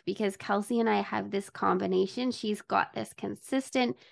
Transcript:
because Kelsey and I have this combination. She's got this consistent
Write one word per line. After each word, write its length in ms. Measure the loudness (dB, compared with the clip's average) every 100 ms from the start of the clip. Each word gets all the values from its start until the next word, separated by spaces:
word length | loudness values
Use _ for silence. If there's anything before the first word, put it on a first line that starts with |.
| -6
because 300 | -2 -2 -2
Kelsey 440 | 0 0 2 2
and 100 | 4
I 120 | 2
have 300 | 2 -2 -2
this 180 | -4 -4
combination. 840 | -2 2 2 2 2 2 0 -2
She's 300 | -2 -2 -2
got 320 | 0 0 0
this 200 | -4 -8
consistent 840 | -8 -8 -8 -2 -2 0 0 0 -2 -12